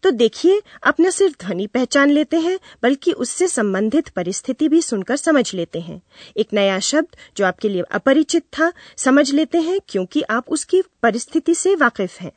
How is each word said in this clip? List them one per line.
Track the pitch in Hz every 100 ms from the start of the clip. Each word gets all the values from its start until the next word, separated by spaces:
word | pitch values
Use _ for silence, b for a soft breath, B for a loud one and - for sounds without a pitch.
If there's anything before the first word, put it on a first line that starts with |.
तो | 381
देखिए, | 233 226 - 330 403 B B
आप | - 302
न | 339
सिर्फ | 349 392 285 180
ध्वनि | 180 208
पहचान | 254 254 285 277
लेते | 294 302 330
हैं, | 330 370 B B
बल्कि | 240 277 -
उससे | - 247 - 359
संबंधित | 269 208 190 214 285 -
परिस्थिति | - 175 190 - 262 302
भी | 311
सुनकर | 320 208 185 269
समझ | - 302 226
लेते | 185 170 170
हैं। | 170 170 _ B B -
एक | 220
नया | 208 196 190
शब्द | - 294 339 - B -
जो | 190
आपके | 185 214
लिए | 190
अपरिचित | - 196 262 277 302 339
था, | - - 330 - B B
समझ | - 269 277
लेते | 277 320 339
हैं | 320 381 -
क्योंकि | 196 185 294
आप | - 226 -
उसकी | 311 - 370 370 _
परिस्थिति | 233 220 - 330 - 330
से | 359 381
वाकिफ | 262 - 185 -
हैं। | 180